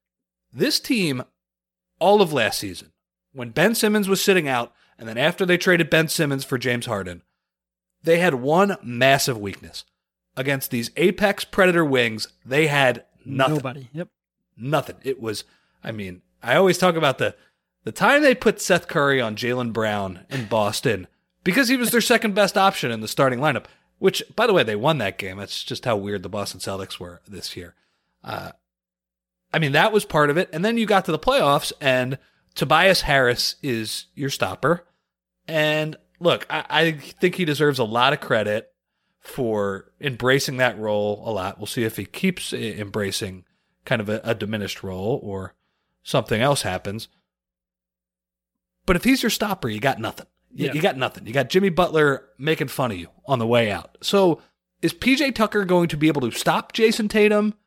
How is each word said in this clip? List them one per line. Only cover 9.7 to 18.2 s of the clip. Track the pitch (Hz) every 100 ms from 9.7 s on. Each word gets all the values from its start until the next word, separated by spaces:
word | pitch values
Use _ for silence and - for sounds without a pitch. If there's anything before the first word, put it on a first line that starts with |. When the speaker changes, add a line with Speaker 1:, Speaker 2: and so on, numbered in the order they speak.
| - - _ _ _ _ -
Speaker 1:
Against | 135 139 -
these | 120 117 -
apex | 170 - 202 196
predator | - - 185 170
wings, | 156 131 117 110 - _ 113
they | 135 156
had | 143 131 113 - _ 131
nothing. | 139 135 151
Speaker 2:
Nobody. | 131 120 123
Yep. | 151 180 _ _ _ _ -
Speaker 1:
Nothing. | 120 151 - -
It | 131 135
was, | 110 104 - _ _ _
I | 117
mean, | 110 95 90 _ _
I | 113 139
always | 190 -
talk | 185 170
about | 151 127
the, | 113 - _ _ _ _
the | -
time | - 208 285